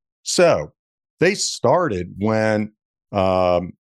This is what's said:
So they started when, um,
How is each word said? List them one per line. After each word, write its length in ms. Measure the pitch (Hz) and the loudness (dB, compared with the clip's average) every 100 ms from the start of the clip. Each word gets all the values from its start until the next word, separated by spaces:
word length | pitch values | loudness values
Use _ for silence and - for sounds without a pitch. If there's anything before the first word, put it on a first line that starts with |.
| _ _ | _ _
So 500 | - - 175 101 76 - _ _ _ _ | -6 2 4 2 -2 -12 _ _ _ _
they 160 | 170 | -2
started 800 | 202 - - 117 160 170 95 90 95 | 0 -6 -2 0 0 0 -4 -8 -6
when, 540 | 101 110 110 107 107 - _ _ _ | -2 0 0 0 -4 -10 _ _ _
um, 600 | 104 95 92 90 90 87 - _ | -2 0 2 2 0 -2 -10 _